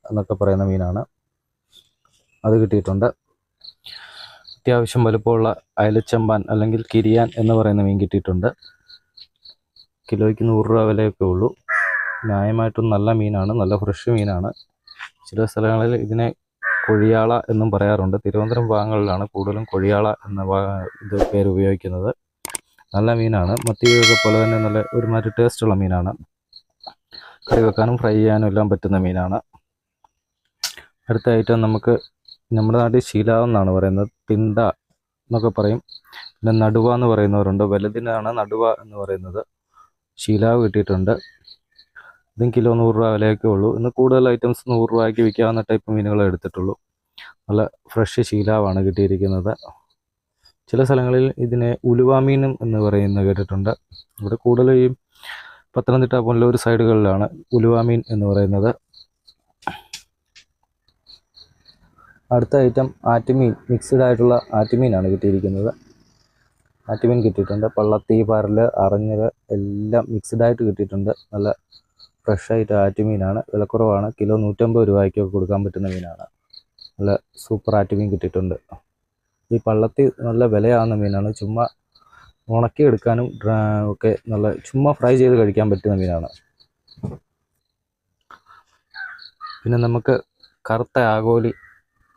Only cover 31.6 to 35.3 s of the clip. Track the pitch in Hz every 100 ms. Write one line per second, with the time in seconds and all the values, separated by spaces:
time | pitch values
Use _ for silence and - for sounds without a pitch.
31.6 | 110 110 - 117 - _ _ _ _ 110
32.6 | 110 117 117 120 - 104 107 113 123 107
33.6 | 95 95 95 95 104 - - 107 110 104
34.6 | 110 - _ _ _ _ _